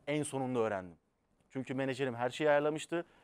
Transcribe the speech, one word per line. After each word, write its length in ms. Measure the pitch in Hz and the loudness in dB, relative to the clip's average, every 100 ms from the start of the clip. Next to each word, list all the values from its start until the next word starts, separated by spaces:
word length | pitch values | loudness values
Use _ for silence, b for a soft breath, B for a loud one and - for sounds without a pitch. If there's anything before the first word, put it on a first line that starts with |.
| - | -2
en 160 | 151 | -2
sonunda 360 | 143 139 127 127 | -2 -2 0 2
öğrendim. 380 | 110 98 92 82 _ _ _ _ _ | 2 0 -6 -16 _ _ _ _ _
Çünkü 240 | 135 127 | -8 -4
menajerim 400 | 131 135 127 135 | -2 -2 -2 -2
her 160 | 117 123 | 0 -2
şeyi 200 | - 151 | 2 4
ayarlamıştı. 540 | 147 151 151 - 170 170 b | 4 4 -2 -4 -4 -6 b